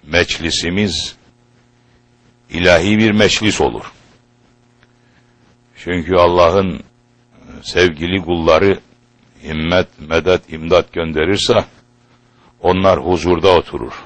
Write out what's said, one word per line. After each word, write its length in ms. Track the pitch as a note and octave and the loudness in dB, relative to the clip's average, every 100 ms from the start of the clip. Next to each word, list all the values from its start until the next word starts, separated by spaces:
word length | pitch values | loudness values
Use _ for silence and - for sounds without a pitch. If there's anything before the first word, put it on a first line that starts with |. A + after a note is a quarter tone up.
| - | -4
meclisimiz 1080 | E2 E2+ - E2 - E2+ F#2 G#2 E2+ - - _ _ _ _ _ _ _ _ _ _ _ _ _ | -2 -2 -4 -6 -4 -4 -2 -4 -4 -12 -16 _ _ _ _ _ _ _ _ _ _ _ _ _
ilahi 480 | D#2+ F2+ E2+ F#2 G#2+ | -2 2 2 2 2
bir 120 | A2 | 2
meclis 500 | G#2+ G2+ - A2 - | 4 2 2 -2 0
olur. 320 | C#2 A1 - _ _ _ _ _ _ _ _ _ _ _ _ _ _ _ _ _ _ _ | -2 -2 -14 _ _ _ _ _ _ _ _ _ _ _ _ _ _ _ _ _ _ _
Çünkü 380 | E2+ F2+ D#2 | -6 -6 0
Allah'ın 680 | F2+ E2+ F2 E2+ F#2+ F#2+ D#2+ - _ _ _ _ _ - - | 4 4 4 4 4 0 -6 -14 _ _ _ _ _ -20 -20
sevgili 600 | - E2+ F2+ D2+ E2+ F#2+ | -6 0 0 0 -4 -4
kulları 580 | E2+ F2 E2 D#2+ G2 F#2+ _ _ _ _ _ _ | -2 -2 2 4 4 0 _ _ _ _ _ _
himmet, 460 | - D#2 D#2+ F2+ F2+ _ | -12 -6 -2 0 -2 _
medet, 520 | D2+ E2 D#2+ F2+ _ | -4 -2 0 -2 _
imdat 400 | D#2+ D#2+ F2 D#2+ | -12 0 0 0
gönderirse 720 | F2 D#2+ D2+ D#2+ G2+ - A2+ - _ _ _ _ _ _ _ _ _ | -6 -6 -2 -2 -2 0 -2 -2 _ _ _ _ _ _ _ _ _
onlar 380 | F2 F2+ F#2+ F2+ | -2 0 2 0
huzurda 500 | C#2 F2+ E2 F2 F2 | 0 -2 0 2 4
oturur. 440 | F2 - - A#1 - | 2 0 -12 -12 -14